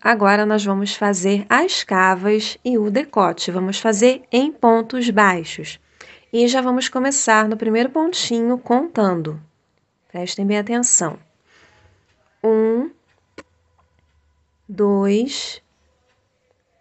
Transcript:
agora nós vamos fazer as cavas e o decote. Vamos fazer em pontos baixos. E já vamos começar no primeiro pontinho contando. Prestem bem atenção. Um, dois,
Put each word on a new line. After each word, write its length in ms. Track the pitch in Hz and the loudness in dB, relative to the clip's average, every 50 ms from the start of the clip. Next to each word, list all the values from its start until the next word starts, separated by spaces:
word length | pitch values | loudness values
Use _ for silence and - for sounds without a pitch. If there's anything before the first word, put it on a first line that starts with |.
agora 420 | - 220 233 208 202 196 202 208 214 | 0 0 2 4 4 4 4 4 2
nós 180 | 208 214 214 | 0 0 0
vamos 320 | 202 202 196 196 202 202 - | 0 -2 -2 -2 -4 -6 -4
fazer 520 | - 208 202 202 175 180 196 202 202 202 - | -2 0 0 0 0 0 0 0 -2 0 0
as 340 | 233 269 339 381 - - | 0 2 2 0 -2 -4
cavas 760 | - - 202 185 185 190 190 180 190 208 214 214 214 - - - | -4 -2 0 2 4 2 2 0 0 0 0 0 -2 -6 -10 -8
e 140 | _ 247 247 | _ -2 0
o 140 | 220 208 208 | 0 0 0
decote. 600 | 202 262 311 294 - 220 190 170 170 - - - | -2 -2 -4 -2 0 0 0 0 0 -4 -6 -6
Vamos 300 | 175 185 185 190 196 - | -4 -4 -4 -4 -6 -2
fazer 440 | - 226 214 196 233 254 262 269 - _ | -2 0 2 4 4 2 2 0 -4 _
em 220 | - 247 277 311 | 0 0 0 0
pontos 560 | 294 - 254 233 226 226 220 226 262 254 240 240 | -2 2 2 4 4 4 0 -2 -4 -2 -2 0
baixos. 720 | 196 214 208 190 180 170 160 - - - 156 - - - _ _ _ _ - - - - _ _ | 2 4 4 4 2 0 -4 -10 -12 -14 -14 -16 -16 -20 _ _ _ _ -20 -20 -20 -20 _ _
E 160 | - 233 240 | 0 2 2
já 140 | 240 262 262 | 2 2 0
vamos 300 | 247 254 247 254 254 - | 0 0 -2 -2 -2 -4
começar 580 | - 254 254 277 269 - - 233 220 214 214 214 | -4 -2 -2 0 -2 0 2 2 2 2 2 0
no 80 | 220 | -2
primeiro 320 | 220 226 220 214 233 240 269 | -2 -2 0 0 0 0 0
pontinho 680 | - 320 320 349 359 - - - 233 233 233 240 254 247 | 0 -2 -2 -2 -2 -4 -4 -2 -2 0 0 0 -2 -2
contando. 840 | - - 240 254 320 339 - 226 208 190 180 170 156 151 151 156 - _ _ _ _ _ _ _ _ _ _ _ _ _ | 0 0 0 0 0 -2 -2 0 0 0 0 -2 -4 -6 -10 -12 -16 _ _ _ _ _ _ _ _ _ _ _ _ _
Prestem 320 | - 175 180 185 - 208 202 | -10 -10 -8 -8 -6 -4 -2
bem 140 | 202 208 208 | 0 0 -2
atenção. 600 | 202 220 233 240 240 - - - 180 156 - - _ _ _ _ _ _ _ _ _ _ _ _ _ _ _ _ _ _ _ _ _ _ _ _ - | -2 -2 -2 -2 0 0 0 0 0 -2 -6 -10 _ _ _ _ _ _ _ _ _ _ _ _ _ _ _ _ _ _ _ _ _ _ _ _ 0
Um, 460 | 220 220 220 220 220 226 240 277 330 - _ _ _ _ _ _ _ _ - - _ _ _ _ _ _ _ _ _ _ _ _ _ _ _ _ _ _ _ _ _ _ _ _ - | 2 2 4 2 2 0 0 -2 -4 -10 _ _ _ _ _ _ _ _ -20 -20 _ _ _ _ _ _ _ _ _ _ _ _ _ _ _ _ _ _ _ _ _ _ _ _ -12
dois, 920 | 196 196 208 202 202 196 196 196 202 214 247 277 - - - - - - _ _ _ _ _ _ _ _ _ _ _ _ _ _ _ _ _ _ _ _ _ _ _ _ | -4 0 0 2 2 2 2 2 2 2 0 -2 -6 -10 -10 -12 -14 -18 _ _ _ _ _ _ _ _ _ _ _ _ _ _ _ _ _ _ _ _ _ _ _ _